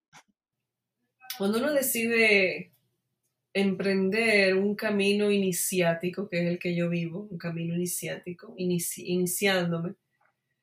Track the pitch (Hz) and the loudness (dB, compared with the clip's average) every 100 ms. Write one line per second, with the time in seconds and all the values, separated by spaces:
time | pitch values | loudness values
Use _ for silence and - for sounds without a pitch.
0 | _ - _ _ _ _ _ _ _ _ | _ -20 _ _ _ _ _ _ _ _
1 | _ _ - - 196 226 285 285 - 233 | _ _ -14 -4 -2 0 0 0 0 -2
2 | 226 226 220 202 185 - - _ _ _ | 0 4 4 4 2 -2 -10 _ _ _
3 | _ _ _ _ _ 196 196 185 196 190 | _ _ _ _ _ 0 0 0 0 0
4 | 190 220 226 202 190 190 202 208 220 202 | 0 2 4 4 4 4 2 0 0 2
5 | 196 202 208 202 190 175 - 185 170 165 | 2 4 4 4 2 0 -2 2 2 2
6 | 180 185 202 175 175 175 180 170 170 170 | -2 -6 -4 -2 0 0 -2 0 0 -2
7 | 165 180 208 175 170 165 170 170 180 - | -4 -6 -10 -10 -8 -6 -4 -2 -4 -4
8 | 160 160 180 175 - - 180 175 - - | -8 -10 -10 -14 -12 -6 -2 0 -2 -8
9 | - 180 175 - 202 185 175 165 175 - | -4 -2 0 0 0 2 0 -2 -6 -10
10 | _ _ _ _ _ _ | _ _ _ _ _ _